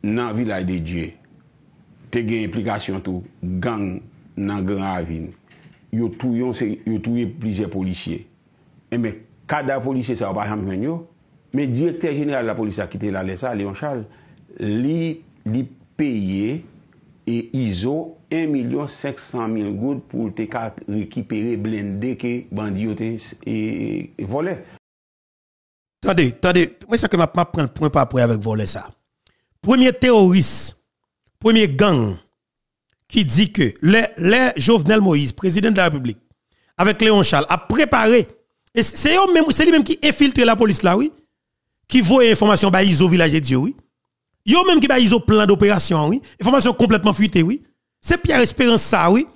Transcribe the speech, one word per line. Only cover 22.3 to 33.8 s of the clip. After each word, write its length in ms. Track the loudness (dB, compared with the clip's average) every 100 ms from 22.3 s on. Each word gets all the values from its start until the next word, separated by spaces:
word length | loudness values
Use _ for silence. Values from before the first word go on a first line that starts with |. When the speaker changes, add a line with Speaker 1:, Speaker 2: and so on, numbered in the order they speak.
| -8 -8
Speaker 1:
bandit 320 | -10 -8 -6
yo 100 | -6
te, 220 | -6 -8 -10 -14 -14
et, 680 | -8 -6 -6 -6 -8 -8 -10 -12
et 80 |
volé. 320 | -8 -6 -6 -8 -14 -20 _ _ _ _ _ _ _ _ _ _ _ _
Speaker 2:
Attendez, 260 | 0 2 2
attendez, 480 | 0 2 2 2 -4 -4
moi 100 | -2
ça 100 | 0
que 80 |
m'a, 160 | 0 0
m'a 120 | -2
prendre 240 | -4 -4 -4
point 200 | -2 -2
par 200 | 0 0
point 140 | 0
avec 180 | 0 0
voler 240 | -4 -4
ça. 240 | -4 -8 -12 _ _ _ _ _ _ _
Premier 320 | 2 4 4
terroriste, 840 | 4 4 6 6 6 2 0 -2 -8 _ _ _ _ _ _
premier 300 | 2 4 2
gang 460 | 2 2 4 0 -4 _ _ _ _ _ _ _ _ _
qui 160 | 0
dit 280 | 2 2 2
que 220 | 2 0 2